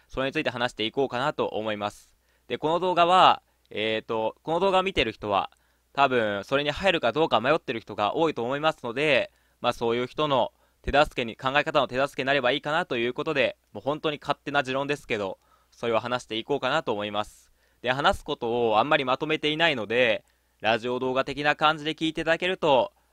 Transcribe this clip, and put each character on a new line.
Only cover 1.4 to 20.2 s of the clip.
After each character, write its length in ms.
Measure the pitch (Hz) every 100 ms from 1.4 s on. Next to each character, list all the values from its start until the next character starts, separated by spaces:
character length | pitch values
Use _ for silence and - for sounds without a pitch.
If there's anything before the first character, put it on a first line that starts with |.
| 113
思 260 | 104 107
い 60 | 104
ま 140 | 104
す。 180 | - _ _ _ _ -
で、 100 | 120
こ 120 | 151
の 100 | 170
動 160 | 180 170
画 100 | 170
は、 380 | 185 143 - _ _ _
え 320 | 101 110 110
ー 40 | -
と、 280 | 113 110 -
こ 120 | -
の 60 | 165
動 120 | 196
画 80 | 185
を 20 |
見 140 | 190 170
て 100 | 117
る 60 |
人 180 | - 107
は、 220 | 98 - _ _ _ _
多 140 | - 139
分 360 | 123 107 101
そ 140 | - 139
れ 60 |
に 80 | 147
入 220 | 143 190
る 80 | 165
か 100 | 147
ど 140 | 143 160
う 40 |
か 100 | 113
迷 140 | 123
っ 60 | 160
て 120 | -
る 100 | 113
人 120 | -
が 220 | 104 104 147
多 120 | 160
い 20 |
と 100 | 127
思 140 | 117 143
い 20 |
ま 140 | 156
す 60 | -
の 140 | 120 117
で、 360 | 151 123 - _ _ _
ま 80 | 123
あ、 40 |
そ 180 | - 117
う 40 | 120
い 80 |
う 40 | 123
人 200 | - 151
の 260 | 131 104 _ _ _
手 80 | -
助 300 | 139 151 -
け 20 |
に、 120 | 117 -
考 140 | 131 143
え 80 |
方 180 | 156 147
の 60 | 117
手 160 | 127
助 120 | 143 -
け 80 |
に 20 | 131
な 80 |
れ 80 | 143
ば 100 | 120
い 60 | 143
い 40 |
か 100 | 147
な 160 | 160 180
と 100 | 123
い 100 | 120
う 60 |
こ 120 | 127 151
と 100 | 143
で、 220 | 110 - _
も 60 | 104
う 40 |
本 180 | 131 147
当 80 | 156
に 80 | 147
勝 200 | - -
手 60 | 147
な 140 | 143
持 100 | 127
論 140 | 131 143
で 80 | 147
す 100 | -
け 140 | 110
ど、 180 | 95 - _ _ _
そ 160 | - 117
れ 80 |
を 60 | 110
話 240 | 117 123
し 20 | -
て 120 | 110
い 80 | 110
こ 100 | 139
う 40 |
か 120 | 131
な 100 | 156
と 100 | 147
思 140 | 101 104
い 60 |
ま 140 | 104 104
す。 200 | - _ _ _ _
で、 100 | 120
話 280 | 131 175 196
す 60 | -
こ 100 | 143
と 340 | 117 120 117
を 100 | 107
あ 20 |
ん 80 | 139
ま 80 | 156
り 80 | 127
ま 100 | 131
と 120 | 151
め 100 | 156
て 120 | 151
い 80 | 151
な 120 | 165
い 60 | 131
の 100 | 101
で、 380 | 117 120 101